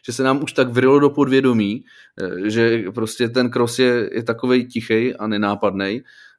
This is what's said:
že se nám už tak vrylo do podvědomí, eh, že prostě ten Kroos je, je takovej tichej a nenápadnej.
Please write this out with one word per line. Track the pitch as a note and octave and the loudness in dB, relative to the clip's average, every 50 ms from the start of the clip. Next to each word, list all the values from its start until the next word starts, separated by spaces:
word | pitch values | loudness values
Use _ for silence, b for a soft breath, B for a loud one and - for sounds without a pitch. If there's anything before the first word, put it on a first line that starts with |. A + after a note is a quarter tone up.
| - | -12
že | - A#2 | -10 -4
se | - C3 | -2 0
nám | C3 C3+ D3 D3+ | 0 0 0 -2
už | - - | -4 0
tak | - C3 B2 | 0 0 0
vrylo | A#2 B2+ B2 C3 C#3 C#3+ | 2 2 4 4 6 6
do | C#3+ C#3+ | 4 2
podvědomí, | - - C#3+ B2+ C3 C3+ C3 C3 B2 A2+ G#2 G2+ G#2 C#3 - b b b b b b - | 2 2 0 2 4 2 4 4 2 2 2 0 -2 -6 -8 b b b b b b -10
eh, | F#2+ F2+ - F2+ F#2+ G#2+ | -8 -8 -6 -6 -4 -2
že | G#2+ A#2 A#2 A#2 A2+ A#2 G2+ F2+ | 0 2 2 2 2 0 -2 -4
prostě | G#2 A#2 A2 A2 - - A#2+ A2+ | -6 -6 -6 -6 -4 -4 -4 -2
ten | A#2 B2+ B2 A#2+ | 0 0 -2 0
Kroos | - B2 A#2+ A#2 A#2+ - | 0 0 0 0 0 2
je, | C3 B2+ B2 A#2+ G#2+ - - | 2 2 2 2 -2 -4 -4
je | A2+ A#2 | -6 -4
takovej | A#2 A2+ A2+ - B2+ B2+ B2+ A#2+ | -4 -6 -4 0 2 2 2 0
tichej | B2+ - A#2 A2 - A2+ A2 A#2 C3 - - | -2 -6 -8 -4 0 0 0 0 0 -4 -4
a | G#2 G#2+ | -6 -4
nenápadnej. | G#2+ G#2 G#2+ G2+ G2+ G2+ - G2+ G2 G2 G2 F#2+ G#2 B2+ - b b b b b b | -2 0 0 0 -2 0 -2 -2 -2 -2 -4 -4 -4 -6 -10 b b b b b b